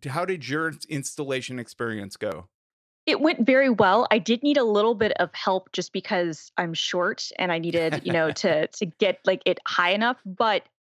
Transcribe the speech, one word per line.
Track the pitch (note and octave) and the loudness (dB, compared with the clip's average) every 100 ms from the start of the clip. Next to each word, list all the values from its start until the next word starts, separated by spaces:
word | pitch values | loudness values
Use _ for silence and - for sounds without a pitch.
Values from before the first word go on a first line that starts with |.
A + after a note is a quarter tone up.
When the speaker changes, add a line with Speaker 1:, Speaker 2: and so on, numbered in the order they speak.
| C#3+ | -6
Speaker 1:
how | C#3+ F#3+ | -4 -2
did | F3+ B2 | -4 -4
your | D3 D#3+ | -2 -2
ins-, | - | -6
installation | - D3 C3 - C#3 C3 B2 B2+ | -8 -8 -8 -8 -4 -4 -4 -10
experience | A#2 - A#2 G#2+ G2+ - | -10 -6 -6 -6 -8 -8
go? | G#2+ D#2+ F2+ _ _ _ _ _ - | -6 -6 -12 _ _ _ _ _ -2
Speaker 2:
It | D4 | 2
went | D#4 F4 A#3 | 2 2 2
very | C4 C4+ | 4 4
well. | G#3 G3+ G3+ - | 4 6 4 4
I | A3+ | 2
did | F#3 A#3 | 2 0
need | D4 C#4+ | 2 2
a | |
little | A#3 G#3 G#3+ | 4 4 2
bit | A3 G#3 | 2 0
of | - F3 | 0 -2
help | - - F#3+ - | -2 -2 -2 -2
just | - F3 | -6 -6
because | F#3+ - G3 F3 D#3 - - | -8 -4 -2 -2 -4 -8 -6
I'm | F3 | -4
short | D#3+ - F3+ F3 - - - | -4 -4 -2 -2 -4 -10 -6
and | F3+ | -2
I | E3+ | -2
needed, | E3+ E3 D#3+ D3+ | -2 0 0 -2
you | F3 | -2
know, | E3+ D#3+ | 0 0
Speaker 1:
<laughs> | |
Speaker 2:
to, | D3+ G3 D#3 D#3+ | 0 0 2 0
to | - F#3 | -4 -8
get, | - G3+ F3+ | 0 0 2
like, | - F#3 - | 0 0 0
it | F3 - | -2 -2
high | - F3 | 0 2
enough. | G3+ A#3 B3+ G3 | 2 0 -2 -8
But | F#3 A3+ G3 - _ | -2 2 0 -2 _